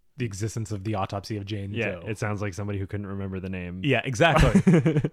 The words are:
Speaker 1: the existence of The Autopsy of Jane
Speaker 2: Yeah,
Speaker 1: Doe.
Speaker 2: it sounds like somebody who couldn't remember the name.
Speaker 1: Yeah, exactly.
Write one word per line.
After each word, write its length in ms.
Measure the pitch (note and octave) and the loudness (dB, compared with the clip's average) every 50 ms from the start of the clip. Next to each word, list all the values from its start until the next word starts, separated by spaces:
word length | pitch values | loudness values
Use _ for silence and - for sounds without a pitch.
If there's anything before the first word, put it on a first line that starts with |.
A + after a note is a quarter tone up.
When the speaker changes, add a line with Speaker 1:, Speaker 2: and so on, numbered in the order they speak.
| _ _ _ | _ _ _
Speaker 1:
the 80 | - B2 | -6 -6
existence 480 | A2 G2 F#2 A2 G#2+ - A#2 G#2+ - | -6 -4 -4 -4 -4 -4 -4 -6 -6
of 100 | A2 G2 | -6 -6
The 140 | F#2+ A2 G#2+ | -4 -4 -2
Autopsy 400 | - - - G#2 G2 F#2+ - A2 | -2 -2 -4 -4 -6 -6 -6 -6
of 80 | G2+ G2 | -6 -6
Jane 280 | G2 G#2+ G2+ G2 G2 | -6 -6 -6 -6 -6
Speaker 2:
Yeah, 200 | A2 A#2 A2 G2 | -4 -2 -2 -2
Speaker 1:
Doe. 100 | F2+ E2+ E2+ G#2+ | -2 -6 -8 -8
Speaker 2:
it 100 | G#2+ - | -6 -4
sounds 240 | A#2 G#2 G#2 F#2+ | -2 -2 -2 -2
like 120 | G#2 G2+ F2+ | -4 -4 -4
somebody 240 | G#2 G2+ G#2 G2+ G2 | -4 -4 -4 -4 -4
who 60 | G2 - | -4 -4
couldn't 180 | - G2+ G2+ | -6 -6 -6
remember 320 | F#2+ G2 G2 G2 F#2+ F#2+ F#2+ | -6 -6 -6 -6 -6 -6 -6
the 100 | F#2 F#2 | -6 -6
name. 340 | F#2+ F#2 F2+ F2+ F2 F#2 F#2+ | -6 -6 -6 -8 -6 -4 0
Speaker 1:
Yeah, 160 | C#3+ B2+ A2+ - | 2 2 2 0
exactly. 960 | C3+ B2 G2+ E3 E3 D3 D#3 D3 A#2+ - G3 - G3 F3+ E3 A#2+ D#3+ D3 D3+ - D#3 | -2 2 4 4 6 6 6 6 6 6 6 6 6 6 6 6 4 2 2 0 0